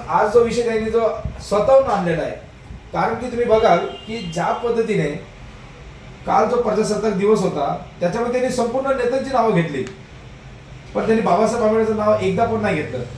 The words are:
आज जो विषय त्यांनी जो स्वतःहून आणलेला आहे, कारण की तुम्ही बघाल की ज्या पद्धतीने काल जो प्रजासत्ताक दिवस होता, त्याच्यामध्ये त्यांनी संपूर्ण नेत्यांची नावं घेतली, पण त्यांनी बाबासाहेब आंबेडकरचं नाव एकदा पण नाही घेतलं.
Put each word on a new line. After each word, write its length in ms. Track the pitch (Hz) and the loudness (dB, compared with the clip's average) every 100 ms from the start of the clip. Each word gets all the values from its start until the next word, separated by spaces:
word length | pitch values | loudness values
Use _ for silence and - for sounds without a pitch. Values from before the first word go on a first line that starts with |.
| - | -2
आज 240 | 214 214 | 0 4
जो 120 | 233 | 4
विषय 180 | 226 233 | 4 2
त्यांनी 280 | 226 220 220 | 0 -2 0
जो 180 | 226 220 - - - - | 0 0 -2 -8 -10 -2
स्वतःहून 360 | 208 208 269 | 0 6 6
आणलेला 380 | 254 190 175 160 | 6 0 0 -2
आहे, 80 | - - - - - - - | -4 -8 -16 -20 -18 -18 -8
कारण 220 | 165 202 | -2 -2
की 120 | 226 247 | -2 -6
तुम्ही 200 | 233 214 | -2 2
बघाल 320 | 220 214 175 | 4 6 4
की 520 | 196 - 208 226 175 | 0 -10 -10 -8 -6
ज्या 100 | 165 | -4
पद्धतीने 640 | - 233 233 220 220 180 147 147 - - - - - - - - - - - | -2 -2 -2 0 0 0 -2 -4 -12 -18 -20 -18 -20 -18 -18 -18 -20 -12 0
काल 220 | 202 226 | 2 4
जो 140 | 240 | 2
प्रजासत्ताक 500 | 214 190 208 208 220 | 2 0 0 0 0
दिवस 280 | 185 202 214 | 2 4 4
होता, 440 | 180 156 143 175 - - | 2 0 -2 -4 -8 -4
त्याच्यामध्ये 400 | 175 226 240 254 | -2 -2 -2 0
त्यांनी 160 | 254 233 | 0 0
संपूर्ण 400 | 226 269 269 262 | -2 -2 -2 0
नेत्यांची 340 | 240 262 - | 0 -2 0
नावं 220 | 254 226 | 0 2
घेतली, 280 | 175 160 139 - - - - - - - - - - - | 2 0 -4 -8 -12 -20 -20 -20 -20 -20 -20 -20 -20 -8
पण 120 | 208 202 | -4 2
त्यांनी 160 | 220 | 2
बाबासाहेब 440 | 185 175 220 247 214 | 4 2 2 2 2
आंबेडकरचं 320 | 220 220 208 | 2 2 2
नाव 200 | 214 214 | 2 2
एकदा 240 | 190 175 | 2 0
पण 160 | 226 220 | 0 0
नाही 160 | 208 160 | -2 -2
घेतलं. 220 | 147 - - | -4 -6 -8